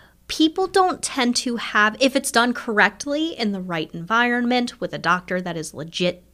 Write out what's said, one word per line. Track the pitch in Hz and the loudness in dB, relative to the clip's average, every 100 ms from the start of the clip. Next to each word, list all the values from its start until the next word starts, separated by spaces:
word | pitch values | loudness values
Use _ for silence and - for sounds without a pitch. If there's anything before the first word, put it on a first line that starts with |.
| - _ - | -20 _ -10
People | - 311 311 370 | 0 0 2 0
don't | 392 370 302 | 4 2 0
tend | - - 240 233 | -6 -2 0 0
to | 254 233 | -2 -6
have, | - 220 214 214 | 0 2 2 4
if | 262 269 | 2 2
it's | - | 0
done | 233 240 | 2 2
correctly | 233 - 208 196 - 285 285 330 - | 0 -2 4 4 2 -6 -2 -4 -4
in | 220 | -4
the | 196 | -4
right | 185 170 160 | -4 -6 -6
environment | 170 170 226 240 240 240 247 247 - | -8 -2 2 2 2 2 0 -2 -6
with | 175 | -8
a | 147 | -2
doctor | 165 180 - 185 | 0 0 0 -4
that | 180 165 | -4 -8
is | 151 | -8
legit | - 160 - 180 180 _ | -10 -10 -2 -2 -2 _